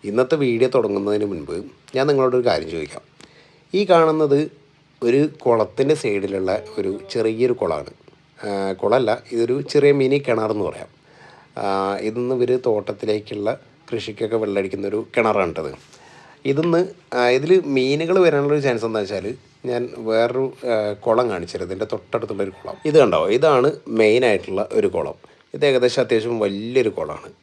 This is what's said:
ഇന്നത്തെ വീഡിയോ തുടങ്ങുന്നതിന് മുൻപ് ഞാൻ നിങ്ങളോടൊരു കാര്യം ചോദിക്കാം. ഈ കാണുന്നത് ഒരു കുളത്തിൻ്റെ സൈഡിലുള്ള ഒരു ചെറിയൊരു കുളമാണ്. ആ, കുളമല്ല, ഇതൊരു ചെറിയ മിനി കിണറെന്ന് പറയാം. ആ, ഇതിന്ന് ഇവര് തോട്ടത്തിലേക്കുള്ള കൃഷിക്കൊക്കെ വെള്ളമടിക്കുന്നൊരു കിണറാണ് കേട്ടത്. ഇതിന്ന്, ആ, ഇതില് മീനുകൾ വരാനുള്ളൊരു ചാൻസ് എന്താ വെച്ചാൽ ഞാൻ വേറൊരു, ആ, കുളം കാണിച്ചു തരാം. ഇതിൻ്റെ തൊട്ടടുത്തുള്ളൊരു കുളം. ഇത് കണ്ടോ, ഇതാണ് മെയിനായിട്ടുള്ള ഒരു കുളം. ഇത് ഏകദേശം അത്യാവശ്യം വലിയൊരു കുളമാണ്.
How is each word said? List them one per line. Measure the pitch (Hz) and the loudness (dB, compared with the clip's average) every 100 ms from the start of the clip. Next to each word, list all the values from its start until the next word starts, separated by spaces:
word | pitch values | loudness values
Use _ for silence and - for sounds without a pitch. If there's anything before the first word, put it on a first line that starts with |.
| 104 | -2
ഇന്നത്തെ | 107 127 160 | 0 0 2
വീഡിയോ | 135 117 127 | 0 2 2
തുടങ്ങുന്നതിന് | 127 107 101 101 104 104 | 2 0 -2 0 -2 -2
മുൻപ് | 90 73 82 123 - - 131 | -6 -8 -10 -10 -20 -8 -4
ഞാൻ | 139 | 0
നിങ്ങളോടൊരു | 143 131 127 120 | 2 2 2 0
കാര്യം | 80 80 | 0 -4
ചോദിക്കാം. | 82 73 - - _ - - - _ _ 185 | -8 -10 -12 -20 _ -20 -20 -20 _ _ -2
ഈ | 202 | 4
കാണുന്നത് | 170 160 156 151 139 156 - _ _ _ _ 117 | 4 4 2 2 2 0 -6 _ _ _ _ 2
ഒരു | 127 151 - | 2 2 -2
കുളത്തിൻ്റെ | - 117 104 - 135 151 | 0 2 2 0 0 0
സൈഡിലുള്ള | 120 101 95 98 95 101 - - | 0 -2 -2 -4 -2 -4 -4 -6
ഒരു | 95 101 - | -4 -6 -8
ചെറിയൊരു | 120 110 113 123 117 | -2 -2 0 0 0
കുളമാണ്. | 92 76 69 - - _ _ _ 104 | -2 -4 -8 -18 -20 _ _ _ -8
ആ, | 98 98 95 | -4 -4 -2
കുളമല്ല, | 104 120 117 104 - | 2 2 2 -2 -4
ഇതൊരു | 117 117 131 139 | -2 0 -2 0
ചെറിയ | 147 143 143 | 4 4 4
മിനി | 131 143 139 | 4 2 0
കിണറെന്ന് | 113 110 107 90 | 0 0 -2 -4
പറയാം. | - - _ _ - - - - - | -6 -16 _ _ -20 -20 -20 -18 -8
ആ, | 101 98 98 98 107 | -4 -2 -2 -2 -4
ഇതിന്ന് | 113 123 127 | -4 -2 0
ഇവര് | 120 127 123 | 2 2 2
തോട്ടത്തിലേക്കുള്ള | 107 101 101 107 107 104 104 101 135 - _ - | -2 -2 -8 -2 -4 -4 -6 -4 -4 -10 _ -10
കൃഷിക്കൊക്കെ | 117 107 107 113 113 | -8 -8 -6 -2 -2
വെള്ളമടിക്കുന്നൊരു | 107 101 95 98 98 104 - - | -2 -2 -4 -4 -4 -6 -4 0
കിണറാണ് | 110 104 90 | 2 2 0
കേട്ടത്. | 78 76 67 - - - - - - 135 | -4 -10 -12 -20 -20 -20 -20 -20 -10 -4
ഇതിന്ന്, | 139 170 170 185 - _ 123 | 0 2 2 0 -6 _ 0
ആ, | 123 131 | 2 2
ഇതില് | 147 185 151 135 | 4 4 4 0
മീനുകൾ | 127 143 165 190 175 | 2 0 2 4 4
വരാനുള്ളൊരു | 147 143 147 139 | 4 2 0 0
ചാൻസ് | 117 113 | 0 -2
എന്താ | 110 | -2
വെച്ചാൽ | 98 101 98 131 - _ 131 | -2 -4 -6 -10 -16 _ -6
ഞാൻ | 120 120 - 113 | -4 -6 -8 -2
വേറൊരു, | 110 117 123 135 - 123 | 0 2 0 -4 -6 -2
ആ, | 113 104 104 - | -2 -2 -4 0
കുളം | 110 123 | 2 2
കാണിച്ചു | 95 85 101 | -2 -6 -8
തരാം. | 87 | -8
ഇതിൻ്റെ | 95 107 | -6 -6
തൊട്ടടുത്തുള്ളൊരു | 104 - 117 107 101 98 95 | -6 -6 -6 -6 -6 -6 -8
കുളം. | - - 151 | -14 -8 2
ഇത് | 151 | 6
കണ്ടോ, | 127 - 85 117 | 6 4 2 2
ഇതാണ് | 156 139 135 - - 113 | 4 4 2 -2 -8 2
മെയിനായിട്ടുള്ള | 107 113 127 101 87 98 107 - | 4 4 2 0 -2 -6 -2 0
ഒരു | 101 90 | 0 -2
കുളം. | 73 - _ _ _ | -6 -8 _ _ _
ഇത് | - 143 | -2 0
ഏകദേശം | 127 123 123 | 2 2 0
അത്യാവശ്യം | 117 117 110 117 104 | 0 0 0 -2 -2
വലിയൊരു | 98 113 127 113 85 | -2 -2 0 0 -2
കുളമാണ്. | 76 - - - | -8 -10 -14 -20